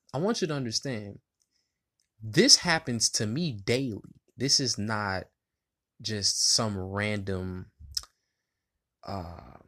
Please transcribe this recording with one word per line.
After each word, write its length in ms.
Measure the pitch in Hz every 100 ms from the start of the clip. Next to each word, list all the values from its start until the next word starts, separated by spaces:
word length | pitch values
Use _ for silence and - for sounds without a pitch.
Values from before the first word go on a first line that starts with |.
| _
I 40 | 139
want 240 | 190 233
you 60 | 175
to 60 |
understand, 680 | 143 120 110 139 113 101 - _ _ _ _ _ _ _ _ _ _
this 360 | 107 135 233 -
happens 520 | 175 160 - 117 -
to 140 | - 107
me 260 | 123 175
daily. 720 | 107 98 120 135 101 - - _ -
This 220 | 127 -
is 180 | 127 110
not 480 | 104 107 101 95 - _ _ _ _ _ _ _
just 480 | 110 107 98 - -
some 280 | - 113 98
random, 880 | 92 98 104 107 98 95 92 92 90 _ - - - _ _ _ _ _ _ _ _ _ -
uh, 500 | 98 87 87 - -